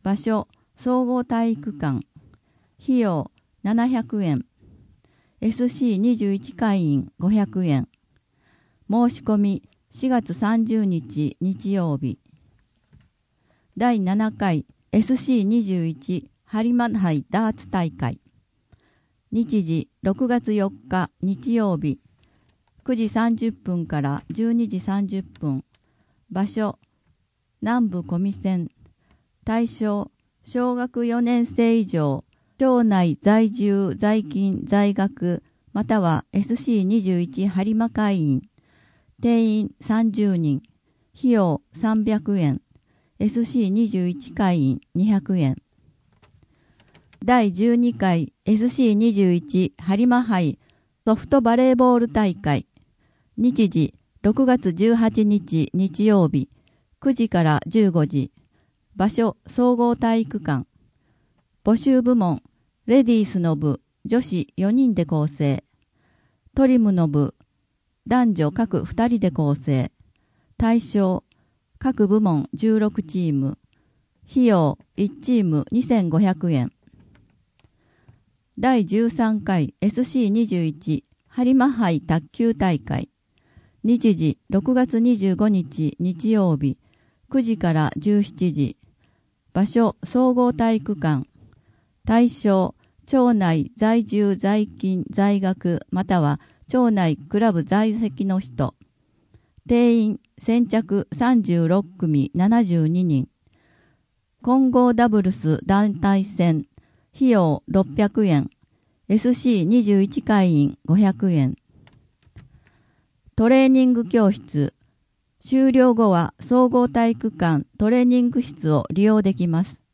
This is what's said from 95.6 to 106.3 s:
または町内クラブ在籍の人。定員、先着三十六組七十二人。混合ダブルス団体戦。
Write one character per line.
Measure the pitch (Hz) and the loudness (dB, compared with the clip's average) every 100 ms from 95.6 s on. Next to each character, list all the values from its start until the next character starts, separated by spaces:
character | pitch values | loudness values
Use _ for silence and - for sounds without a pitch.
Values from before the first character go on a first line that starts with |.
| 180 170 - | -2 -4 -4
ま | 185 | -6
た | 180 185 | 0 2
は | 147 143 _ _ - | 2 -2 _ _ -4
町 | 254 240 | 0 2
内 | 202 170 147 | 2 0 -2
ク | 147 - | -4 0
ラ | 226 | 2
ブ | 170 | 0
在 | 147 196 220 | 0 0 0
籍 | 220 220 131 | -2 -4 -4
の | 196 185 | -2 -2
人。 | 190 120 127 _ _ _ _ _ _ _ _ _ - | -4 -6 -6 _ _ _ _ _ _ _ _ _ -2
定 | 240 240 233 | 2 4 4
員、 | 214 - _ - | 0 -4 _ -10
先 | - 233 240 | -2 0 2
着 | 220 - 202 - | -2 0 -4 -4
三 | - 247 247 | -2 2 2
十 | 185 170 165 | 2 0 2
六 | 190 175 185 | 0 -2 -6
組 | 170 147 - | -2 0 0
七 | 165 190 233 | 0 2 2
十 | 202 170 156 | 2 0 0
二 | 175 | 0
人。 | 180 139 - _ _ _ _ _ _ _ _ _ _ _ | 0 0 -2 _ _ _ _ _ _ _ _ _ _ _
混 | - 262 262 | 0 2 4
合 | 247 247 | 4 4
ダ | 226 240 | 4 2
ブ | 214 | 2
ル | 185 | 0
ス | - 156 156 - | -2 -2 -2 2
団 | 196 208 170 | 2 2 0
体 | 196 196 | 0 0
戦。 | 196 | 0